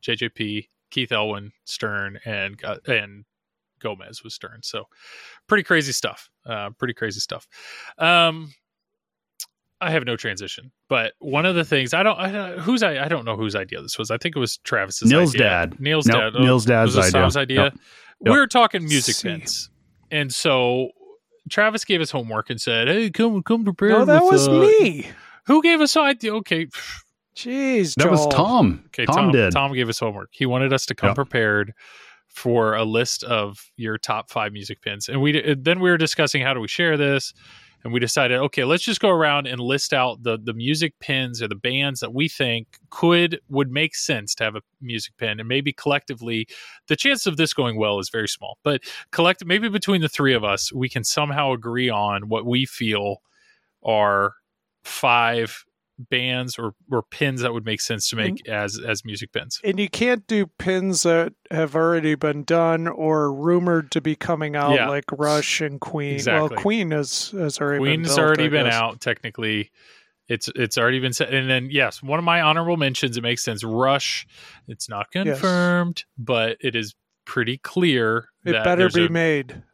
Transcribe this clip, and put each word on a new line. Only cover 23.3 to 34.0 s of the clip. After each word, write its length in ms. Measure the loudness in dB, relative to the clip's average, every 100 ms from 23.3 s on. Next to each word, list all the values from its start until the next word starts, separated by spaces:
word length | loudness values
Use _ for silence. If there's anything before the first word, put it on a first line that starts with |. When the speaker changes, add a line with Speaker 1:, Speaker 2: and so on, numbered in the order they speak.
| 0
Speaker 1:
come 220 | 0 0
prepared 280 | 0 0 4
Speaker 3:
No, 120 | 6 8
that 160 | 6
Speaker 1:
with, 100 | 8
Speaker 3:
was 160 | 6 6
Speaker 1:
uh," 40 |
Speaker 3:
me. 580 | 6 8 8 6 2 -10 -16 -20 -20 4
Speaker 1:
Who 140 | 6
gave 180 | 6 4
us 140 | 4 4
idea? 380 | 2 2 -2 -4
Okay. 320 | -2 -2 -2 -8 -14 -16 _ _ _ -14
Speaker 3:
Jeez, 600 | -8 -4 0 2 0 2
Speaker 2:
That 140 | 4
was 100 | 6
Speaker 3:
Joel. 100 | 4
Speaker 2:
Tom. 520 | 4 4 4 4 2 -8
Speaker 1:
Okay, 200 | -4 0
Speaker 2:
Tom 80 | 4
Speaker 1:
Tom, 160 | 6
Speaker 2:
did. 200 | 6 4
Speaker 1:
Tom 200 | 2 0
gave 140 | 0 -2
us 100 | 0
homework. 300 | -4 -6 -12
He 140 | -2 0
wanted 260 | 2 2
us 140 | 0 -2
to 80 |
come 140 | 0 2
Speaker 2:
Yep. 80 | 2
Speaker 1:
prepared 580 | 0 2 2 2 0 -6 -20 -20 -20 -20 _
for 460 | -8 0 2 2
a 100 | 2
list 400 | 2 2 0 -2
of 460 | -2 -2 -2 -8 -20 -10
your 220 | -6
top 320 | -6